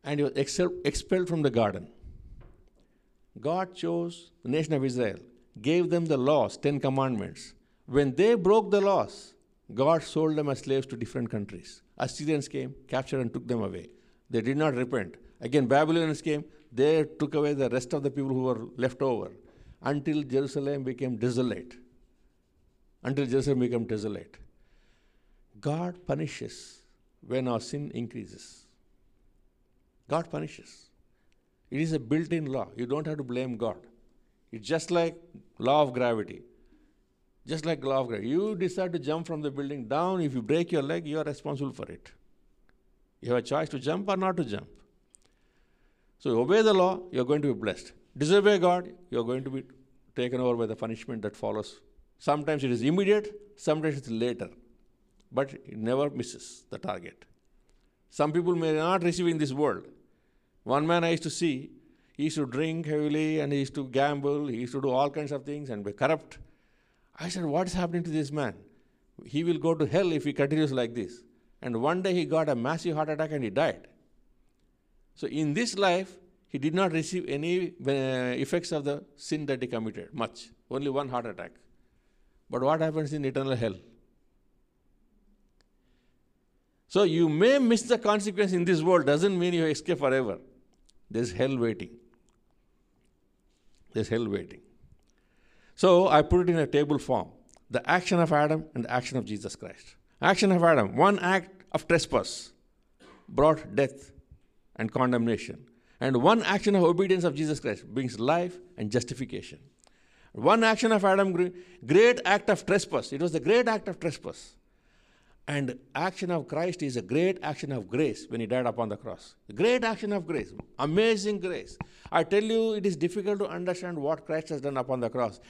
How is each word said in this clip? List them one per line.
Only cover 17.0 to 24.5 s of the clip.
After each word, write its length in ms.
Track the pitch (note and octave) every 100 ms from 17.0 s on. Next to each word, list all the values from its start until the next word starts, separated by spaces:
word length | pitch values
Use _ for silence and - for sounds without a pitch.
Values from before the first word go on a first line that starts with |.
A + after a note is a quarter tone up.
| D3+ -
took 160 | D#3
away 180 | D#3 D3
the 160 | C#3+ B2+
rest 240 | B2 -
of 100 | D3
the 80 | C#3
people 200 | C3 C3+
who 140 | C3
were 240 | B2+ A#2 A#2 -
left 260 | B2+ B2
over 300 | C3+ A2+ F#2+ - - - - -
until 400 | B2 C#3+ C3+ D3+
Jerusalem 600 | C#3 C3 C#3 D3 C#3 C#3+
became 320 | C3 B2+ C3 A#2
desolate. 600 | B2 B2 B2 F#2+ - - - _ _ _ _ _ _ _ _ _ _ _
Until 240 | B2+ C3+ C3+
Jerusalem 320 | C3 B2+ C3+
became 280 | B2 A#2+ A#2
desolate. 520 | A2 G#2+ F#2+ F2 - -